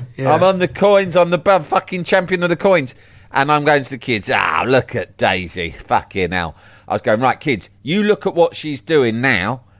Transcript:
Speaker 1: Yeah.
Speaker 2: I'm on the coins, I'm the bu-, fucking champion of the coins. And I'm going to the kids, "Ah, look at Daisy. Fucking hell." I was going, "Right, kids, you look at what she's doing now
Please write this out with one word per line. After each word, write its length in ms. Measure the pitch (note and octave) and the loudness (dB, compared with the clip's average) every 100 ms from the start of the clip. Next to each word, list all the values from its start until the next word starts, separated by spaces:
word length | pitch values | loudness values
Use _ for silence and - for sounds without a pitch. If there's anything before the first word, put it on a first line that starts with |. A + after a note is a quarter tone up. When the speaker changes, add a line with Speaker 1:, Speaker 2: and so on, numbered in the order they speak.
| - - | -16 -4
Speaker 1:
Yeah. 180 | C3+ | 0
Speaker 2:
I'm 80 | D#3 | 4
on 160 | F#3 F#3 | 4 2
the 80 | F3+ | -2
coins, 480 | - G3+ G3+ F#3+ | 2 4 4 2
I'm 160 | E3+ F3 | 2 2
the 80 | F3 | 0
bu-, 220 | - F#3+ | 2 2
fucking 420 | - F#3+ - F#3 | 2 -2 -2 -8
champion 380 | E3+ F#3+ F3 F#3 | 0 0 0 -2
of 60 | F3 | -2
the 80 | E3+ | 0
coins. 380 | G3+ F3+ C3 - - - - | 2 2 0 -10 -20 -20 -8
And 220 | - C#3 | -2 0
I'm 120 | D3+ | 2
going 200 | D3 D3 | 2 0
to 60 | C3 | 0
the 80 | C3 | -10
kids, 300 | - A2 - | -4 -4 0
"Ah, 360 | A2+ F#2 D#2+ G2+ | 0 0 0 2
look 300 | C3 - A#2 | 0 0 -6
at 200 | F2+ - | -8 -2
Daisy. 520 | A2+ F#2 F2 F2+ E2+ | -2 0 -4 -8 -8
Fucking 640 | - - A#2 - F#2+ F2+ | -8 -4 -4 -2 -4 -4
hell." 240 | F2+ E2 - - - - | -2 -6 -8 -20 -18 -6
I 60 | |
was 80 | G#2 | -4
going, 180 | - A2 | 0 0
"Right, 180 | B2+ A#2 | 0 -2
kids, 300 | D3+ A2 - _ | -4 -4 -6 _
you 180 | B2 F#3 | -6 -2
look 240 | G#3 G3+ G3 | 0 0 -2
at 80 | |
what 220 | E3+ E3+ - | 0 0 0
she's 240 | D#3 C#3 | -10 -10
doing 400 | - D#3+ B2 A2 | 0 2 2 0
now 400 | C3+ A2 F#2 B2+ _ _ | 0 0 -2 -6 _ _